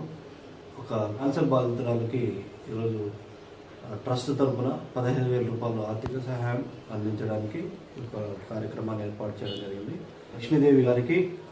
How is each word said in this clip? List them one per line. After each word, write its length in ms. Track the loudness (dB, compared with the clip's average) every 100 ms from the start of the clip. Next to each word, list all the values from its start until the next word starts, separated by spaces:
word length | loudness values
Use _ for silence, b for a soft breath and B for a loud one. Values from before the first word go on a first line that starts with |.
| -6 -10 -14 -16 -16 -16 -16 -14
ఒక 320 | -4 0 0 0
క్యాన్సర్ 280 | 0 4 6
బాధితురాలకి 1000 | 6 4 2 2 2 2 0 0 -2 -8 -14 -8
ఈరోజు, 380 | -2 0 0 -4 -6 -14 -18 -18 -18 -18 -16 -10
ఆ, 40 | -8
ట్రస్ట్ 320 | -2 0 0
తరపున 500 | 4 4 4 0 0 -4 0
పదహైదు 340 | 2 2 4
వేల 160 | 2 2
రూపాయలు 360 | 0 -2 -2
ఆర్థిక 380 | -2 -4 -4 -6
సహాయం 460 | -4 -2 0 0 -4 -10 -10
అందించడానికి 760 | -4 -2 -2 -2 -2 -2 -4 -6 -8 -14 -12
ఒక 320 | -8 -6 -6 -6 -8
కార్యక్రమాన్ని 520 | -6 -6 -4 -4 -4 -4
ఏర్పాటు 380 | -4 -6 -4
చేయడం 160 | -6 -6
జరిగింది. 380 | -6 -6 -6 -8 -10 -14 -14 -10
లక్ష్మీదేవి 460 | 2 6 8 8
గారికి 520 | 8 6 4 4 2 -2 -10